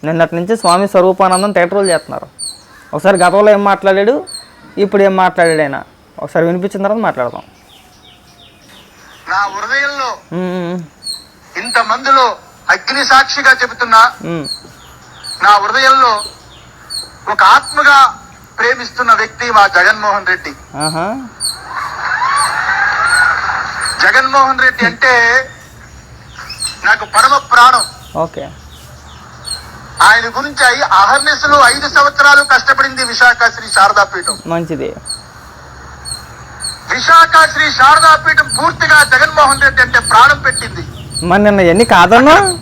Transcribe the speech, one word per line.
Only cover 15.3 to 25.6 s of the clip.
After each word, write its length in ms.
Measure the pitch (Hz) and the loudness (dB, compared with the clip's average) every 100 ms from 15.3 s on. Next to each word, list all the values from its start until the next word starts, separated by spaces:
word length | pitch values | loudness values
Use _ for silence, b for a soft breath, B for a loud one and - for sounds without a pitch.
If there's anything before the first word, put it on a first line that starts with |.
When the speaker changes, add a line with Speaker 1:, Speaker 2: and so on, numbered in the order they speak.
| - | -2
Speaker 2:
నా 60 | 196 | 2
హృదయంలో 760 | 208 202 240 262 262 254 214 208 - - - - - - - - - - | 2 2 0 2 2 2 0 -6 -18 -20 -20 -20 -20 -16 -16 -16 -16 -8
ఒక 120 | 247 | 0
ఆత్మగా 720 | 185 254 - 294 285 277 262 - - - - - | 4 4 2 0 4 4 4 0 -20 -20 -20 -4
ప్రేమిస్తున్న 540 | 233 254 233 - 240 | -4 -4 -8 -6 0
వ్యక్తి 380 | 208 214 - 240 | 0 0 -6 -2
మా 160 | 226 196 | 2 2
జగన్మోహన్ 600 | 180 185 214 214 202 180 | 2 0 0 -2 -4 -4
రెడ్డి. 220 | 180 156 139 - 139 | -6 -8 -16 -16 -8
Speaker 1:
ఆహా. 420 | 156 160 180 254 247 - - - - - - - - - - 1077 - - - - - - - - - - - - - - - - | -6 -6 -6 -8 -12 -10 -10 -10 -12 -10 -10 -10 -6 -4 -2 -2 -4 -4 -6 -4 -4 -2 -2 0 0 -2 -6 -8 -8 -8 -8 -2
Speaker 2:
జగన్మోహన్ 580 | 190 240 277 269 269 254 | 0 0 0 0 0 0
రెడ్డి 260 | 262 254 233 | -2 0 -6
అంటే 600 | 233 262 247 233 254 262 - | 0 0 2 2 0 -4 -16